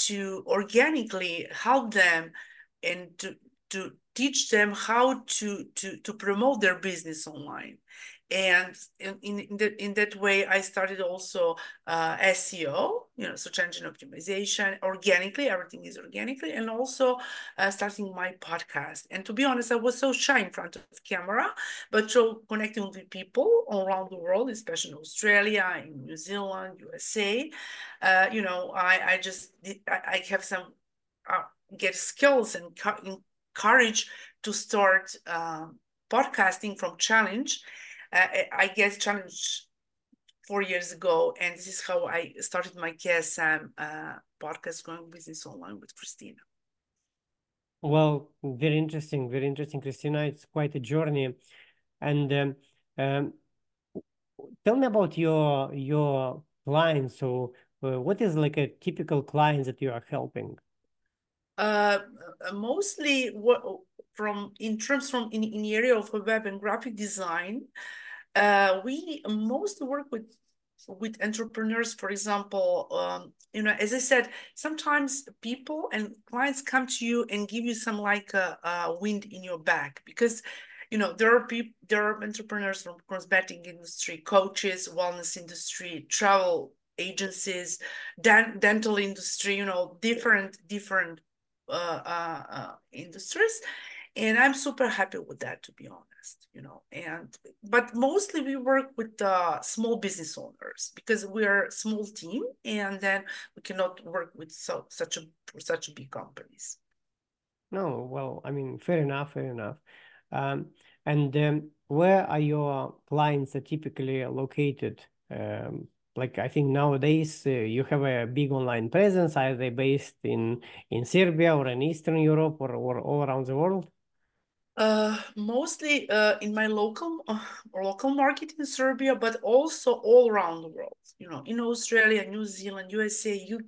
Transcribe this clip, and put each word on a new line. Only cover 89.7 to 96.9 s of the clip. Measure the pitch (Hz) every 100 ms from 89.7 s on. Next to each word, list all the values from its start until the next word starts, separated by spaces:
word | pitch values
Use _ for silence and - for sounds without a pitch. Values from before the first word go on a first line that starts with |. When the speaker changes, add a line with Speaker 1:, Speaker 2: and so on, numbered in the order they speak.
| 180 180 -
Speaker 1:
different, | 226 233 233 202 196 - -
different, | 202 - 190 170 160 _ _ _ _ -
uh, | 170 175 151 -
uh, | 170 165 151 -
uh, | 135 101 - _
industries. | - 175 185 - 349 440 - - - - - - -
And | 220 226
I'm | 277
super | 269 285 - 240
happy | - 190 185
with | 156 139
that, | 127 -
to | -
be | _ 107
honest, | 90 _ _ - - _
you | -
know, | 139 -
and, | _